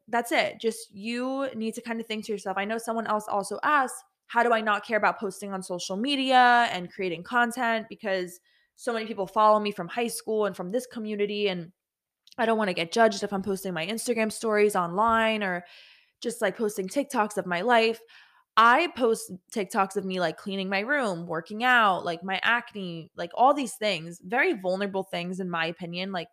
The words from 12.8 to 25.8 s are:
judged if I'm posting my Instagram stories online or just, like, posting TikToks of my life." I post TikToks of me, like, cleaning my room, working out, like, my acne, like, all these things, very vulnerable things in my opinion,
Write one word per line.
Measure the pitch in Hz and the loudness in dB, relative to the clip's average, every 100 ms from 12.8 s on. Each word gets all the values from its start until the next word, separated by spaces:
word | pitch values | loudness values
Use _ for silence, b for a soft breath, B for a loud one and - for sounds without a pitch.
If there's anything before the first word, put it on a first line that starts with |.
| 165 | -2
judged | 226 220 202 | 4 4 2
if | 202 | -4
I'm | 196 | -4
posting | 196 190 190 | -4 -4 -4
my | 165 165 | -4 -4
Instagram | 220 - 220 220 | -4 -2 0 -2
stories | - 226 208 208 202 | -2 0 4 4 4
online | 170 185 226 226 220 214 | 0 2 4 4 4 0
or | 196 175 B B B B B _ | -2 -4 B B B B B _
just, | 240 226 | -8 -2
like, | 202 190 | -2 0
posting | 214 202 190 | -2 -2 -4
TikToks | 285 - 240 214 - | -2 0 0 0 -2
of | 180 | -2
my | 175 | 0
life." | 226 233 226 220 b b b b _ - | 4 4 4 0 b b b b _ 6
I | 233 262 339 - | 8 6 4 2
post | 247 220 - 180 _ | 2 2 -4 -16 _
TikToks | 233 190 208 196 202 | -6 -2 0 0 -2
of | 190 | -4
me, | 185 | 0
like, | 165 - | -2 -2
cleaning | 208 190 190 | -6 -6 -2
my | 196 | -2
room, | 220 294 226 170 170 | 0 0 0 -4 -6
working | 165 165 214 254 | -8 -8 -2 4
out, | 247 208 175 175 | 6 6 2 -2
like, | 165 | -4
my | 190 190 | -4 -2
acne, | - 240 240 208 180 165 151 - | 0 0 -2 -10 -8 -10 -12 -10
like, | 175 | -6
all | - 254 | 4 4
these | 294 247 - | 4 -2 -2
things, | 214 170 165 170 | -2 -2 -6 -14
very | 180 240 370 | -4 0 2
vulnerable | 233 185 190 202 190 | 0 -2 -2 -2 -4
things | 185 175 175 185 | -4 -6 -6 -6
in | 185 | -4
my | 170 165 | -4 -4
opinion, | 170 | -6